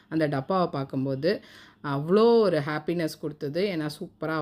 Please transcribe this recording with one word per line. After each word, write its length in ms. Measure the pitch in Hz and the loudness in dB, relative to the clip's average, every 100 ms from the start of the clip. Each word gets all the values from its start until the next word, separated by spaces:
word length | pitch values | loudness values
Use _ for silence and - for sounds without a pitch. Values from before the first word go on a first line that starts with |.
| _ | _
அந்த 200 | 160 151 | 0 0
டப்பாவை 420 | 139 131 190 170 | 0 0 0 0
பார்க்கும்போது 720 | 143 135 135 135 135 160 233 - - - _ | -2 -4 -4 -2 0 0 -2 -6 -20 -20 _
அவ்வளோ 400 | 147 139 156 196 | -6 -4 2 4
ஒரு 340 | 233 233 208 156 | 6 6 4 2
ஹாப்பினஸ் 640 | 143 151 151 170 156 - | 0 -4 -2 -2 -2 -4
கொடுத்தது. 560 | 151 147 147 160 202 170 | -10 -6 -6 -2 -2 -2
ஏன்னா 100 | 151 | -4
சூப்பரா 500 | - 175 _ 156 160 | -6 -14 _ -4 -2